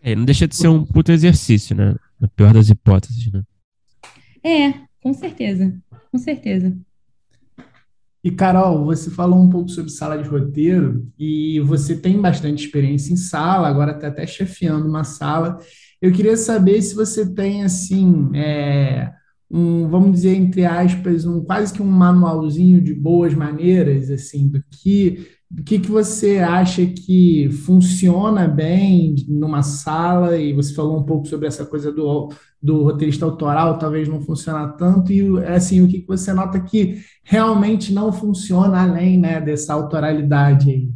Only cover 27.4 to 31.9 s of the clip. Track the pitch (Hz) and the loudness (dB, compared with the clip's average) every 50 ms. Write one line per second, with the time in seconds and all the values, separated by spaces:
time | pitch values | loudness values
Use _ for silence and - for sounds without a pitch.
27.4 | 143 139 143 - - 180 185 185 180 - - - 185 180 175 185 208 220 214 202 | 0 0 -2 -4 0 4 4 4 4 4 0 2 2 2 2 2 0 0 0 2
28.4 | 175 160 143 147 156 160 175 190 196 196 185 175 165 151 147 135 127 - 147 147 | 2 0 0 0 0 0 0 2 2 4 4 4 2 2 -2 -4 -4 -4 -4 -2
29.4 | 151 156 151 143 139 143 - - - 156 156 160 170 175 180 180 180 175 170 165 | -2 -2 -2 -2 -2 -2 -6 -8 -8 -6 -4 -2 0 0 0 0 2 0 0 -2
30.4 | 151 147 139 139 143 - - 156 151 156 160 147 139 139 165 147 143 - 156 143 | -2 -2 -2 -2 -2 -4 -4 -4 -4 -2 -2 -2 -2 -2 -4 -4 -4 -8 -8 -6
31.4 | 160 147 143 - 147 - 151 147 143 147 | -6 -8 -8 -8 -10 -10 -8 -8 -8 -6